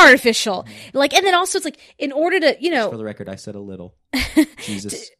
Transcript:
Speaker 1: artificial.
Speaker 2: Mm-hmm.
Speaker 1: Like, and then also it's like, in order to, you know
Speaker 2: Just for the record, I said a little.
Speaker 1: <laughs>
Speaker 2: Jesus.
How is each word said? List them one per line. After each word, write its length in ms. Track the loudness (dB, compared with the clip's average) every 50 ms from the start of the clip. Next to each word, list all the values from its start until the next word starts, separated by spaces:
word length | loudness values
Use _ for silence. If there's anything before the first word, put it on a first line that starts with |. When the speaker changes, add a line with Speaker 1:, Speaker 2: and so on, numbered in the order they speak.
Speaker 1:
artificial. 600 | 10 10 8 6 4 0 0 0 -2 -4 -6 -6 -8
Speaker 2:
Mm-hmm. 340 | -14 -18 -20 -16 -6 -2 0
Speaker 1:
Like, 160 | 0 2 2
and 100 | 2 2
then 120 | 2 2
also 240 | 2 0 0 -4 -4
it's 60 | -6
like, 140 | -6 -10 -12 -20 -20 _ -8
in 120 | -8 -6
order 280 | -2 -2 0 0 0 2
to, 180 | 2 0 0 0
you 120 | -2 -2
know 140 | -2 -2 -2
Speaker 2:
Just 60 | -4 -4
for 40 | -8
the 60 | -10
record, 240 | -10 -10 -12 -12 -12
I 60 | -12
said 180 | -14 -12 -14 -14
a 60 | -14
little. 340 | -14 -14 -14 -14 -16 -18 _ _ _ _
Speaker 1:
<laughs> 460 | -6 -6 -6 -2 2 2 0 0 0 -14
Speaker 2:
Jesus. 540 | -12 -10 -10 -8 -8 -10 -12 -12 -14 -18 _ _